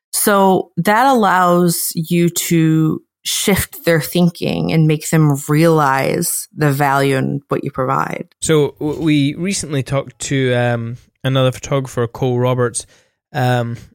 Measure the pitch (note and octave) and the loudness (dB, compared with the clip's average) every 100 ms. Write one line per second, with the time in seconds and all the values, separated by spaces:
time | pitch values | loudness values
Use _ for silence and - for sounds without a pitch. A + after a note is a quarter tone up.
0 | _ - A3 G3+ G3 F#3 - - F#3 G#3+ | _ -2 2 4 4 2 0 -4 0 2
1 | C4+ B3 F#3+ F#3 F3 F3 F3 E3+ - E3+ | 4 4 2 2 4 4 2 0 -4 -6
2 | D#3+ F3 E3+ - - E3+ D#3+ D#3+ D#3 - | -2 2 2 0 0 2 4 2 2 -2
3 | _ _ - - - F#3+ - - E3+ D#3+ | _ _ -8 -4 0 0 -2 -4 0 0
4 | - F3 F3 - - - - E3 D#3 D#3 | 0 0 0 0 -6 -4 0 2 2 0
5 | - D#3+ D3+ C#3+ - D3+ E3 D#3+ C#3 C3+ | 0 2 2 0 0 2 4 4 2 0
6 | - - E3+ - - - D3+ C3+ C#3+ C#3 | -2 -2 -4 -6 -8 -2 -2 0 0 2
7 | C#3 C3 C3+ C#3 - - C#3 - C3 C#3 | 0 0 -2 -4 -6 -6 -6 -6 -4 -2
8 | - - - _ - D3+ C#3 - D3+ C3+ | -4 -8 -12 _ 0 2 0 -2 -6 -2
9 | D#3 D3+ C#3 D3 F#3+ F#3+ D#3 C#3 - C#3 | 0 2 0 -2 -4 -6 -4 -6 -2 -4
10 | C#3+ - - C#3 B2+ A#2+ A#2+ A#2+ A#2 A#2+ | -6 -10 -4 -2 0 0 0 -2 -6 -12
11 | _ _ C3 C3 C3 - - C#3 C3 B2+ | _ _ -2 0 0 -2 -4 -4 -4 -4
12 | A#2 - C3 B2 B2 B2+ A#2+ - - _ | -4 -2 -2 0 0 0 -2 -4 -12 _
13 | _ _ _ D3+ B2 B2 A#2 A#2 - | _ _ _ -2 0 0 -2 -8 -14